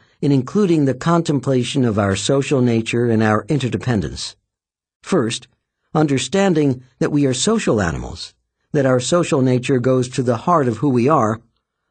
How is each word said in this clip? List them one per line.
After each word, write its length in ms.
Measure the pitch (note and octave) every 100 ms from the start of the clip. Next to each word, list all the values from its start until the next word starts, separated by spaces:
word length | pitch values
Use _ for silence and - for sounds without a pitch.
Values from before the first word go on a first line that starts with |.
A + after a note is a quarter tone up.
| _ -
in 120 | C#3+
including 520 | C#3 B2+ G#3 F#3+ D#3+
the 100 | C3+
contemplation 880 | B2+ E3+ E3+ E3 C#3 C3+ C3 B2 C#3+
of 140 | A#2+ G#2
our 180 | G2 F#2+
social 440 | - C#3 C3+ C#3
nature 480 | B2 A2+ A2+ A#2+ A#2+
and 140 | A2
our 240 | A2 G#2+ G#2
interdependence. 880 | C#3+ A#2+ G#2+ B2+ A2 C#2+ C2 - - _ _ _ _ _ _
First, 440 | - F3+ A2+ - - _ _ _ _
understanding 880 | D#3+ D3+ C3 - G3 G3 D#3 C#3+ B2+ - -
that 140 | E3
we 120 | D3 C3+
are 60 |
social 480 | B2 G#3 A3+ F3+ A2
animals, 540 | F2 C2+ A#1+ - - _ _ _ _
that 120 | D3 C3
our 140 | B2+
social 400 | B2+ F3 D#3+ D3
nature 380 | C3 B2+ B2+ B2+
goes 300 | B2+ C3 B2+
to 120 | C3+
the 140 | B2+ A#2
heart 300 | - E3+ B2
of 100 | G#2
who 120 | D3
we 180 | B2 B2+
are, 320 | D3+ G#2+ A2 _ _ _ _ _